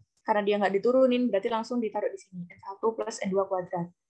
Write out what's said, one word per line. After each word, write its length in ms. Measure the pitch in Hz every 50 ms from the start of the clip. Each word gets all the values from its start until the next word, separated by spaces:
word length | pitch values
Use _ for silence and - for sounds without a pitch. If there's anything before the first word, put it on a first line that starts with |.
| _ _ _ _ -
Karena 200 | - 214 208 202
dia 80 | 208 202 208 202
nggak 160 | 196 196 190
diturunin, 480 | 196 240 254 262 262 254 247 247 247
berarti 240 | 233 202 190 247 226
langsung 320 | 226 220 226 - 247 240 220
ditaruh 240 | 208 - 208 202
di 120 | - 196 - -
sini. 240 | _ 185 180 175
N 120 | - - - -
satu 320 | 185 196 - 214 226 226
plus 240 | - 214 220 226 -
N 160 | - 196 185
dua 160 | 196 190 190
kuadrat. 400 | 190 185 170 - 185 175 170 175 _ _ _